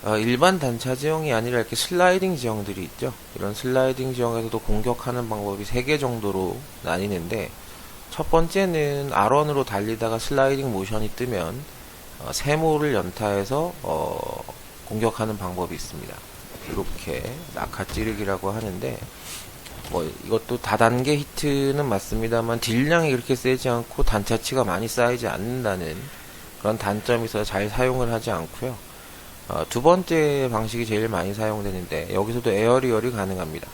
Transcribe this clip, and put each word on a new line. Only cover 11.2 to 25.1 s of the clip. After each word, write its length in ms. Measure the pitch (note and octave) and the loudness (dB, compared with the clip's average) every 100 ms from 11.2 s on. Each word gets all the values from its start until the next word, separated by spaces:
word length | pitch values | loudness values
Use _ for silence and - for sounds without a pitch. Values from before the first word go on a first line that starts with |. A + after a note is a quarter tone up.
| B2 G#2 E2 B2+ D3+ - - - - - | -2 -2 -2 -4 -10 -14 -16 -16 -16 -12
어, 120 | - | -6
세모를 640 | - C#3 D3+ D#3+ D3+ D3+ A#2 | -4 0 2 4 4 4 2
연타해서, 760 | F2+ - G#2+ G2+ G2 C3+ E3+ F3 | 0 -2 2 2 2 0 0 -4
어, 600 | - D#3+ - - - - - - - - - | -4 -2 -2 -2 -4 -6 -8 -12 -16 -16 -6
공격하는 520 | G#2+ A2+ - A2 G#2+ | 0 0 2 -2 -2
방법이 380 | F#2 F2+ F2 E2 | -4 -2 -4 -4
있습니다. 400 | - D#2 - - - - - - - | -8 -8 -10 -12 -14 -16 -16 -14 -6
이렇게 640 | - F2 - - C#2 - C#3 E3+ | -4 -2 -4 -4 -6 -6 -8 -10
낙하 320 | - - - A#2 | -8 -6 -6 -6
찌르기라고 640 | - A2 G#2 G2+ F#2+ F#2+ | -2 -2 -2 -2 0 0
하는데, 480 | G#2+ A2 F#2 B2+ B2+ - - - - - - - - - | -2 -4 -4 -4 -6 -8 -12 -12 -12 -12 -14 -14 -14 -6
뭐, 200 | F2 D#2 - - | -4 -4 -6 -2
이것도 340 | A2 - A#2+ | -2 0 -4
다단계 580 | - G#2+ A2+ B2 B2+ D3 | 0 4 6 6 2 2
히트는 680 | C#3+ - D3+ C#3 C#3 C#3 C#3+ | 0 -2 0 2 2 2 2
맞습니다만 760 | G2+ - A2 A2 A#2 A2+ A#2 | 0 0 -2 2 2 2 0
딜량이 520 | A2+ A2+ C#3+ E3+ D#3+ | 2 2 4 4 4
그렇게 240 | B2+ A#2 B2 | 2 2 0
세지 340 | B2+ C3 C3 | 2 2 2
않고 340 | A#2+ A#2 - | 0 -2 4
단차치가 600 | G#2+ A2 G2+ A2+ - C3 | 4 4 2 0 0 0
많이 240 | A2 F2+ A2 | 2 0 -2
쌓이지 400 | - A#2+ | 2 2